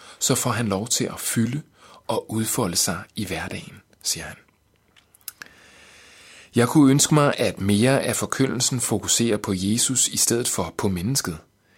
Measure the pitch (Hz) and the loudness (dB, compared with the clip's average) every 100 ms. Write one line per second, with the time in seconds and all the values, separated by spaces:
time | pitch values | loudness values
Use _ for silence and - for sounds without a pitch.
0 | - - - 127 127 113 117 98 110 - | -20 -4 -2 0 0 -2 -2 -2 -2 -2
1 | 117 - - - 113 143 - _ - - | -2 -4 -4 0 0 -2 -10 _ -20 -14
2 | - 113 - 110 110 - 104 87 - 85 | -6 -6 -4 -4 -2 -2 -2 0 -2 -4
3 | - - 98 82 90 95 - - _ _ | -8 -8 -6 -6 -8 -10 -12 -20 _ _
4 | - - 80 - _ _ _ _ _ _ | -8 -8 -10 -16 _ _ _ _ _ _
5 | _ _ - - - - - - - - | _ _ -20 -18 -20 -20 -20 -20 -20 -20
6 | - - - - - 120 117 160 135 143 | -20 -20 -20 -20 -2 2 4 6 6 6
7 | - 151 143 - 107 87 98 104 123 135 | 4 4 4 2 -2 0 2 4 4 2
8 | 127 110 101 - 131 120 127 127 - 107 | 0 -2 -4 0 0 0 -2 -2 -2 -2
9 | - - 117 104 104 95 98 117 - 127 | 0 0 2 0 -2 -2 0 0 0 0
10 | - 127 - 117 123 - 85 - 104 90 | 0 0 0 0 0 -4 -4 -2 -2 -2
11 | 92 135 - 78 - _ _ | -2 -2 -4 -8 -14 _ _